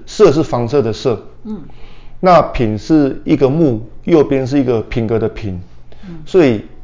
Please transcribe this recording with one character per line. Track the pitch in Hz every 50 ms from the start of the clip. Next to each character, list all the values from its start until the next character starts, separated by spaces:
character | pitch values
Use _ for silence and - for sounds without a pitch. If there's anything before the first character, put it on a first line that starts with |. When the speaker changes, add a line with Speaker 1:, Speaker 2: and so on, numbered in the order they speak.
| -
Speaker 1:
射 | - - - 214 170
是 | 135 160
房 | 151 - 143 123 120
射 | 113 143 143
的 | 113 113 107
射， | - - 135 113 98 - - - - -
Speaker 2:
嗯。 | 214 214 190 139 - - - - - - - - - - -
Speaker 1:
那 | - 185 175 156
品 | - - - - 123 107 107
是 | 101 - - 160 156 143 131 - - -
一 | - 160
个 | 139 139 131
木， | 139 165 170 143 117 107 113 - - - -
右 | 185 175 156 139
边 | 110 139 135 131
是 | 123 135
一 | 147 131
个 | 123 120 110 107
品 | - - 123 113
格 | 104 117 110
的 | 113 107
品， | - - 110 104 92 90 92 - - - - - - - -
Speaker 2:
嗯。 | 185 170 160 156
Speaker 1:
所 | - - 190 160
以 | 131 113 101 - - - -